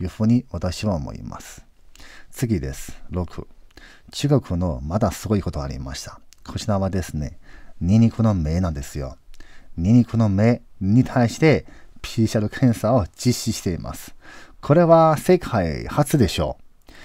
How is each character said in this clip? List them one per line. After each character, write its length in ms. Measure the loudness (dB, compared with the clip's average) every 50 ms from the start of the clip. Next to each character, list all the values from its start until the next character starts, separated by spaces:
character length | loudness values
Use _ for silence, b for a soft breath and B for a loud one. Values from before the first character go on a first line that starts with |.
い 40 | -10
う 40 | -8
ふ 140 | -4 -2 0
う 40 |
に 180 | 2 2 2 0 -2
私 360 | -8 -6 -6 -6 -6 -4 -4
は 80 | -4 -4
思 180 | -4 -6 -8 -12
い 100 | -14 -14
ま 180 | -14 -14 -16
す。 240 | -16 -20 -20 -20 -20 _ _ _ -20 -20 B B B B B B B B
次 300 | -10 -6 -2 0 0 -2
で 120 | -2 -4 -10
す。 260 | -10 -12 -14 -14 -14 -12 -8
六。 380 | -6 -6 -6 -6 -8 -14 -16 -16 -18 -20 -20 -20 _ B B B B B B B -8
中 280 | -4 0 2 2 2
国 200 | 2 0 -4 -2
の 200 | -2 -2 -4 -4 -6
ま 160 | -4 -2 -2
だ 120 | 0 -2
す 160 | -2 -4 -4
ご 100 | -2 -2
い 60 | -2 -2
こ 80 | -2
と 120 | -6 -6 -6
あ 60 | -8
り 100 | -8 -10
ま 160 | -10 -10 -12
し 100 | -12 -14
た。 160 | -16 -18 -20 -20 -20 -20 -20 -16
こ 120 | -12 -10 -8
ち 100 | -4 -2
ら 100 | -2 0
は 120 | -2 -2
で 120 | -2 -4 -6
す 140 | -6 -6
ね、 220 | -8 -8 -8 -10 -14 b b b b b b b b
ニ 180 | 0 4 4 6
ン 40 | 6
ニ 80 | 4
ク 120 | 4 2 0
の 120 | 2 2
芽 260 | 0 0 0 0 0
な 100 | 0 -2
ん 40 | -4
で 80 | -6 -8
す 160 | -10 -10 -10
よ。 180 | -10 -10 -12 -16 _ -20 -18 b b b b b b b b
ニ 160 | -2 2 4 6
ン 20 |
ニ 80 | 6 6
ク 120 | 4 2
の 120 | 0 2 2
芽 340 | 2 4 4 2 2 0 -2 -10 -12 -6
に 220 | -2 2 4 4 4
対 260 | 4 2 0 0 0
し 100 | 0 2
て 280 | 2 4 4 2 0 b b b b b b b
ピ 240 | -16 -8 -2 0 0
ー 20 |
シ 100 | 0 0
ー 40 | 0
ア 20 | -2
ー 60 | -4
ル 20 |
検 280 | -2 2 2 2 2 2
査 140 | 0 0 0
を 140 | 0 0 -2 _
実 160 | -4 -2 -2 -2
施 180 | -2 -2 -6 -6
し 80 | -4
て 120 | -4 -6 -6
い 60 | -6
ま 160 | -8 -10 -12
す。 200 | -14 -14 -18 -20 B B B B B B B B B
こ 140 | 0 2 4
れ 100 | 6 6
は 320 | 8 8 6 6 6 4
世 220 | 2 2 4 2 2
界 480 | 2 0 -2 -2 -2 -2 -4 -6 -8
初 300 | -4 0 0 0 2 2
で 120 | 2 2 2
し 100 | 2 0
ょ 180 | -4 -4 -6 -8
う。 320 | -16 -20 _ _ _ B B B B